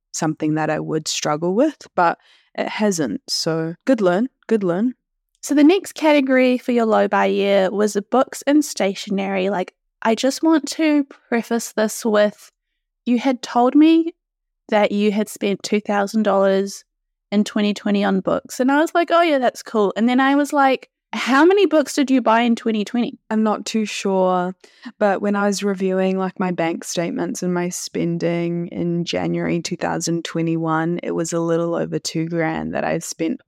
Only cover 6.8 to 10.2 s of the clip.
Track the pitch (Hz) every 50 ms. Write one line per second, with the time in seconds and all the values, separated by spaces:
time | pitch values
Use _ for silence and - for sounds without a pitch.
6.8 | 226 220 208 202 202 202 202 196 202 196 196 196 196 202 196 196 190 180 208 202
7.8 | 214 208 208 220 208 - - 254 277 - - - - 277 294 302 294 - - -
8.8 | 196 196 190 - - 202 190 196 196 196 196 190 185 196 202 175 180 - - _
9.8 | _ _ _ _ - 226 226 220